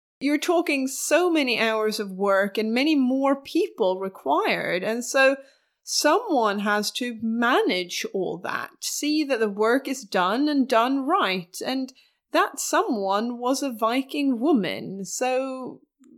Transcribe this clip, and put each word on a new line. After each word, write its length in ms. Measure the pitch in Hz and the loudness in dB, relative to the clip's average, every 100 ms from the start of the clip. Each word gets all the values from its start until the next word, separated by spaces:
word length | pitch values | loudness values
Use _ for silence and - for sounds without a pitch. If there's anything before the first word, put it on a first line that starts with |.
| _ - | _ -6
You're 180 | 269 294 | -2 0
talking 500 | 320 339 339 277 262 | 2 2 2 0 -2
so 420 | - - 302 359 | -4 0 2 4
many 300 | 320 262 226 | 2 2 0
hours 400 | 226 220 214 214 | 0 0 -2 -2
of 100 | 202 | -6
work 460 | 185 202 196 202 202 | -2 2 2 2 -2
and 160 | 220 | -2
many 240 | 240 294 302 | 0 2 2
more 440 | 247 262 269 277 | 2 2 2 0
people 600 | 277 320 392 - 190 185 | -2 -2 -2 0 0 0
required. 840 | 190 190 - 311 427 175 165 175 | -4 -6 -2 0 0 -2 -2 -2
And 220 | 185 233 | -2 -4
so 320 | 233 269 269 277 - _ _ _ - | 0 4 4 2 -6 _ _ _ -6
someone 680 | - 294 370 466 277 220 202 | 0 2 2 2 2 2 0
has 320 | 208 208 208 | 0 0 -2
to 280 | - 247 226 | -4 -6 -6
manage 840 | 226 233 240 320 427 180 175 - - | -4 0 2 2 2 0 -2 -6 -4
all 240 | 196 165 170 | -4 -4 -4
that, 320 | 190 120 120 - | -6 -6 -6 -10
see 440 | - - 294 302 | -8 -4 0 0
that 160 | 285 247 | 0 0
the 80 | 214 | 0
work 400 | 202 220 262 285 | 0 2 2 0
is 160 | 269 | -8
done 420 | - 196 180 233 302 | -4 0 0 2 2
and 220 | 285 262 | 2 4
done 380 | 226 240 277 262 | 4 2 0 0
right, 500 | 381 202 185 170 - | 2 2 0 -6 -8
and 300 | - 262 262 - _ _ _ | -4 -4 -6 -12 _ _ _
that 280 | 311 403 - | 0 0 -2
someone 800 | - 311 415 220 190 196 240 240 | -2 0 2 0 0 0 0 -2
was 240 | 247 269 | -2 -2
a 100 | 277 | -2
Viking 680 | 220 220 254 269 302 277 233 | -2 0 0 -2 -2 0 2
woman. 680 | 285 269 165 98 - 196 190 | 2 2 2 -4 -8 -10 -8
So, 760 | - 254 254 269 262 254 - _ _ 269 | -4 -2 0 -2 -6 -10 -14 _ _ -20